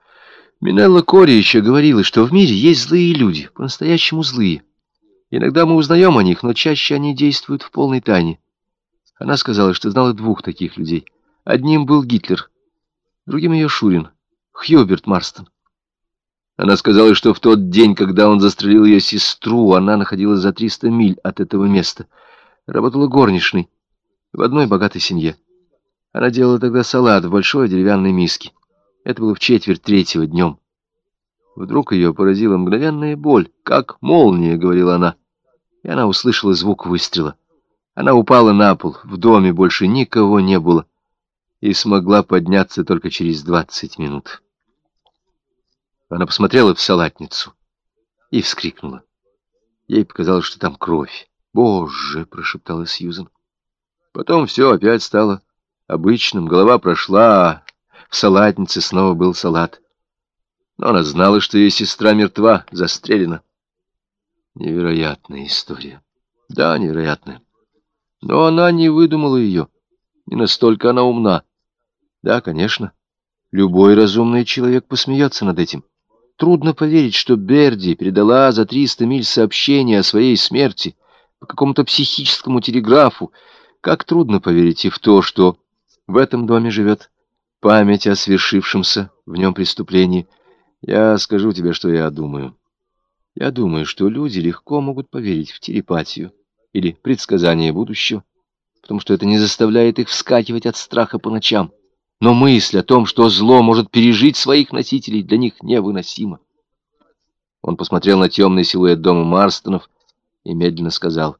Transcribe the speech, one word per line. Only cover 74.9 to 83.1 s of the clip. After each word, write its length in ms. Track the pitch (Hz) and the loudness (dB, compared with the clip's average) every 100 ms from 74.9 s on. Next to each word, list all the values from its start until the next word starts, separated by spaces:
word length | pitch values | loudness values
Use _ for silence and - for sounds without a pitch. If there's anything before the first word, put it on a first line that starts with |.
| 127 - 135 139 - | -8 -4 -2 -2 -2
над 140 | 101 87 | -4 -4
этим. 260 | 82 71 - _ _ _ _ - | -4 -8 -16 _ _ _ _ -4
Трудно 380 | 165 170 156 | 0 0 0
поверить, 400 | 147 151 160 127 | -2 0 2 0
что 220 | - - 113 | -2 -2 -2
Берди 580 | 95 143 143 107 92 | 2 2 2 2 -4
передала 560 | 82 92 95 107 127 135 | -4 -2 0 4 4 4
за 120 | 113 | 2
триста 420 | 107 131 135 - 120 | -2 -2 -2 -2 -4
миль 180 | 135 | -2
сообщение 760 | 110 123 110 - - 143 123 104 | -4 0 0 -2 0 0 2 0
о 40 | |
своей 320 | 92 107 127 113 | 0 0 2 0
смерти, 600 | - 117 135 - 85 - _ _ _ _ | -2 -2 -2 -4 -12 -14 _ _ _ _
по 60 | - | -14
какому-то 380 | - 139 139 | -4 -4 -2
психическому 760 | 127 - 139 - 139 - - 123 | -4 -2 -4 -4 -4 -6 -4 -4
телеграфу. 720 | 110 120 107 143 131 | -2 -4 2 4 4